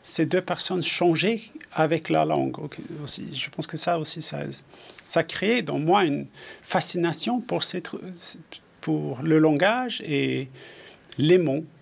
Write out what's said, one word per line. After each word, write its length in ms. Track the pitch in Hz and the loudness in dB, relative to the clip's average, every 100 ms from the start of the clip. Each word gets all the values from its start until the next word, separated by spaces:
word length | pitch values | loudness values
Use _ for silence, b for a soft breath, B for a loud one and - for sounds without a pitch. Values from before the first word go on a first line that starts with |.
ces 220 | - - 156 | -4 -2 2
deux 160 | 180 | 0
personnes 420 | 180 175 - 185 | 0 -4 -2 0
changeaient 580 | 160 - 175 160 175 226 - - - | 0 2 4 4 2 0 -6 -18 -10
avec 360 | - 156 160 - | 0 0 0 0
la 160 | 156 151 | 2 2
langue 340 | 151 135 - | 2 0 -4
au-, 100 | 151 - - 156 | -10 -12 -12 -10
aussi. 220 | 143 - - | -6 -6 -6
Je 160 | 135 - | -8 -8
pense 180 | - 156 | -6 -6
que 80 | 156 | -2
ça 240 | - 170 | 0 0
aussi, 220 | 151 - | 0 -2
ça, 220 | 147 147 143 139 - B B B | -4 -4 -8 -10 -16 B B B
ça 200 | - 165 | -2 0
crée 400 | - - 196 240 | 0 -2 0 0
dans 160 | 175 139 | 0 -2
moi 260 | 156 196 175 | 4 4 4
une 220 | 143 139 B B B | 0 -6 B B B
fascination 800 | - 185 - 180 170 170 - 247 | -2 0 0 0 0 0 -2 -2
pour 220 | - 175 | -2 -2
ces 180 | - 185 | -2 -4
tru-, 180 | - - 185 175 - - - - _ _ | -8 -12 -12 -8 -8 -8 -12 -20 _ _
pour 400 | - 156 147 123 | -4 -2 -2 -4
le 160 | 156 156 | 4 6
langage 600 | 156 147 190 240 254 - - | 6 6 4 2 -2 -6 -4
et 420 | 143 135 131 131 B B B B B B - | -2 0 -2 -6 B B B B B B 0
les 220 | 147 180 | 6 6
mots 260 | 165 139 160 - | 6 -2 -4 -16